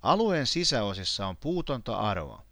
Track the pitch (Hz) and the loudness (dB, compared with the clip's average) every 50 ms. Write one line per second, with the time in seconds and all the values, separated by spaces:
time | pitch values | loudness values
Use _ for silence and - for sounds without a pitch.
0 | - 101 156 202 226 220 190 160 135 117 - 165 175 156 156 123 107 101 98 95 | 4 4 4 4 4 2 2 2 2 0 0 2 2 2 2 2 2 0 -2 -2
1 | 95 - - - 101 95 92 - - 143 175 180 160 - 147 127 110 - 117 95 | -4 -4 -4 -2 -2 -4 -4 -4 -4 -2 -2 -2 -2 -2 -4 -4 -2 -4 -2 0
2 | 104 107 101 90 78 69 57 - - - | 0 0 0 0 -2 -6 -10 -16 -20 -20